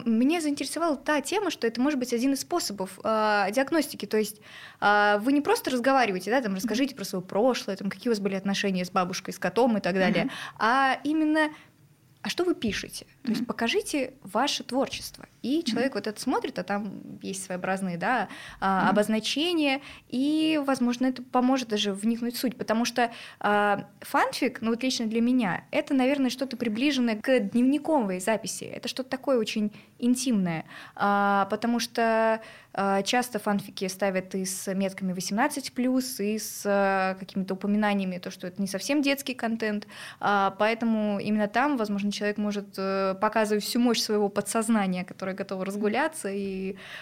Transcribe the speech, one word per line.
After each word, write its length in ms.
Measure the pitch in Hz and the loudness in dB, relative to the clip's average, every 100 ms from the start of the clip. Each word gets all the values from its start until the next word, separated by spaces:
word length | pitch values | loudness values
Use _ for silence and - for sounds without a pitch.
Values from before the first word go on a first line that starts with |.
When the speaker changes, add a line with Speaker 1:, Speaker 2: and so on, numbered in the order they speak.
| 240 | 2
Speaker 1:
меня 360 | 220 262 349 | 2 4 2
заинтересовала 540 | 302 285 277 302 339 277 | 0 -2 -4 -2 0 0
та 240 | - 302 | 0 0
тема, 300 | 285 370 381 | 0 -2 -2
что 160 | - 233 | -2 -4
это 140 | 233 | 0
может 180 | 269 294 | 0 0
быть 140 | 247 | -2
один 200 | 233 262 | 0 0
из 80 | 269 | 0
способов, 580 | - 349 - 196 190 - | -2 -2 -2 -6 -8 -6
а, 480 | 220 220 214 208 196 | -2 2 2 2 2
диагностики. 540 | 226 269 330 294 - 208 | 2 2 2 0 -4 -2
То 120 | 214 | 0
есть, 240 | 208 - - - - - | 0 -6 -18 -20 -16 0
а, 380 | 202 208 208 208 | 4 6 6 4
вы 140 | 226 | 4
не 80 | 294 | 2
просто 300 | 294 466 330 | 4 2 2
разговариваете, 600 | 254 269 269 226 185 190 | 0 4 4 4 0 0
да, 100 | 254 | 0
там, 120 | 233 | 0
Speaker 2:
Мгм. 40 | 190 | -2
Speaker 1:
«Расскажите 380 | 220 226 269 - | -2 0 0 -2
про 80 | |
своё 180 | 196 190 | -6 -6
прошлое», 520 | 180 196 254 240 - 190 | -2 2 4 2 -2 -4
там, 140 | 202 | -6
«Какие 200 | - 247 | -4 -2
у 20 | |
вас 80 | 214 | 0
были 160 | 196 190 | 0 -2
отношения 500 | 190 196 202 185 180 | -2 0 0 0 0
с 60 | |
бабушкой, 420 | 196 180 180 - | 0 0 -4 -8
с 60 | 175 | -4
котом?» 380 | 185 208 254 214 | -2 2 4 2
и 40 | |
так 140 | 175 190 | 0 2
далее, 280 | 185 175 247 | 4 2 0
Speaker 2:
Мгм. 60 | - - - | -4 -10 0
Speaker 1:
а 400 | 220 262 269 247 | 2 4 4 0
именно, 460 | 285 311 311 311 302 302 - _ _ _ _ _ | -2 0 2 2 2 -2 -20 _ _ _ _ _
«А 60 | 208 | -6
что 140 | - | -2
вы 120 | 359 320 | 0 0
пишете?» 500 | 220 - - - - _ | -2 -4 -6 -12 -16 _
То 80 | - | -2
есть 100 | 214 | -2
Speaker 2:
Мгм. 60 | - | -2
Speaker 1:
покажите 640 | 214 233 349 427 302 262 - | -2 0 0 0 -2 -4 -8
ваше 400 | 196 202 285 - | -4 0 0 -2
творчество. 640 | - 247 247 - - - - _ | -2 -2 -2 -4 -12 -14 -20 _
И 140 | 220 302 | -2 0
Speaker 2:
Мгм. 60 | 320 | 0
Speaker 1:
человек 300 | 226 262 202 | 0 -2 -2
вот 120 | 214 | -6
это 120 | 208 | -4
смотрит, 360 | - 381 349 - | -2 -2 -2 -6
а 40 | |
там 560 | 185 202 208 - - 202 | -4 -4 -4 -10 -14 -12
есть 220 | 190 190 | -10 -8
своеобразные, 540 | - 180 185 190 190 170 | -8 -6 -2 -2 -2 -2
да, 320 | 196 247 185 - - - | 0 0 -2 -8 -16 -4
а, 220 | 196 190 | 0 4
Speaker 2:
Мгм. 80 | 170 | 4
Speaker 1:
обозначения, 920 | 196 208 220 220 269 339 339 285 269 - - - | 4 2 0 0 -2 0 2 2 0 -4 -20 -6
и, 500 | 247 277 311 311 311 277 | -2 2 2 2 2 2
возможно, 420 | 262 240 240 262 | 2 2 2 0
это 140 | 254 | -2
поможет 440 | 247 254 247 262 233 | 0 2 4 2 0
даже 240 | 214 208 | -2 0
вникнуть 420 | 196 220 233 240 240 | 0 0 0 -2 -2
в 40 | |
суть, 160 | 262 - | -4 -2
потому 280 | 202 220 240 | 0 0 0
что, 260 | 247 233 240 - - | 0 0 -2 -18 -4
а, 480 | 208 208 208 202 - - | 2 4 4 2 -2 -14
фанфик, 600 | - 285 480 - 269 240 | -2 0 2 2 -2 0
ну 100 | 226 | -2
вот 120 | 226 | 0
лично 220 | 262 254 226 | 0 -2 0
для 140 | 226 | 2
меня, 440 | 233 254 214 - - | 4 4 2 -2 -2
это, 220 | 285 302 277 | -2 2 2
наверное, 340 | 262 277 262 | 4 4 2
что-то 260 | 247 262 226 | 0 -6 -4
приближенное 580 | 233 214 285 269 240 214 | -2 0 0 2 0 0
к 180 | 269 254 | 2 2
дневниковой 800 | 202 233 254 294 294 311 202 185 | 4 2 4 2 2 2 2 -2
записи, 440 | 185 220 190 - - | 0 0 -2 -8 -8
это 220 | - 240 | -8 -8
что-то 220 | - 262 | -8 -6
такое 280 | 262 285 254 | -4 0 2
очень 320 | 214 220 208 - - - | 2 -2 -2 -4 -20 -2
интимное, 640 | 240 247 254 214 180 160 - - - - | 2 2 2 2 2 -2 -6 -16 -12 -2
а, 500 | 202 202 202 202 196 | 2 4 4 4 2
потому 280 | 214 233 233 | 0 0 0
что, 640 | 233 - 226 226 226 220 220 - - | 0 0 2 4 4 2 -4 -20 -10
а, 280 | - 196 196 | -2 2 2
часто 360 | 196 247 247 208 | 2 0 0 -2
фанфики 480 | 214 202 - - 190 | 0 -2 -2 -6 -6
ставят 480 | 190 202 185 185 196 | -2 0 0 -4 -6
и 100 | 185 | -4
с 260 | - - | -6 -4
метками 400 | 190 196 190 190 | -2 -2 -2 -4
восемнадцать 600 | 180 - 202 285 285 - | -4 -2 0 0 -2 -8
плюс, 460 | - 247 254 254 - | -2 0 2 0 -4
и 180 | 202 220 | -2 -2
с, 240 | 214 - 202 | -6 -6 0
а, 500 | 202 196 196 190 190 | 2 2 2 0 -2
какими-то 340 | 190 196 190 190 | -6 -6 -4 -2
упоминаниями, 600 | 202 208 208 202 185 180 | 0 2 2 0 -2 -4
то, 100 | 190 | -8
что 160 | - 180 | -10 -10
это 140 | 180 | -6
не 60 | 196 | -4
совсем 340 | 196 - 294 | -4 0 2
детский 320 | 277 277 277 254 | 2 0 -2 -4
контент, 520 | 226 226 220 208 - - - - | -4 -2 -2 -2 -6 -16 -16 -2
а, 360 | - 202 196 196 | 2 4 2 2
поэтому 600 | 214 226 233 220 208 202 | 0 2 0 2 0 -2
именно 280 | - 214 208 | 0 0 0
там, 300 | 226 285 269 | 2 2 2
возможно, 340 | 214 202 202 | 0 -2 -2
человек 260 | 202 208 208 | -2 -2 -2
может, 380 | 208 208 202 - | -2 -4 -6 -6
э, 380 | 190 196 190 190 | -2 0 0 0
показывать 420 | 214 220 208 214 | 0 2 2 0
всю 160 | 202 240 | 0 2
мощь 200 | 240 220 | 2 2
своего 280 | - 214 202 | 0 2 2
подсознания, 760 | 202 202 226 220 226 190 180 180 | 0 -2 0 2 2 2 -2 -6
которое 280 | - 190 185 | -8 -8 -6
готово 300 | 196 190 185 | -6 -4 -4
разгуляться 640 | 202 208 226 311 311 196 | -2 0 0 -2 -2 -6
и 440 | 196 196 190 190 196 - - | -4 -4 -4 -6 -8 -14 -16